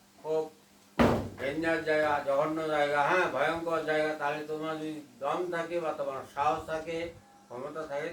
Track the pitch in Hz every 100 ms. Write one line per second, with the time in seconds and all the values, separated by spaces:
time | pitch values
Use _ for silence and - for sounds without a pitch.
0 | - - 151 156 156 - - - - -
1 | 117 110 98 - 135 156 165 160 156 151
2 | 151 147 135 139 156 160 156 151 143 143
3 | 143 185 170 131 151 165 165 160 151 151
4 | 151 151 143 151 151 156 160 156 156 151
5 | - - 139 170 175 170 165 175 160 151
6 | 139 135 - 139 147 160 156 160 156 165
7 | 170 - - - - 123 147 156 156 143
8 | 165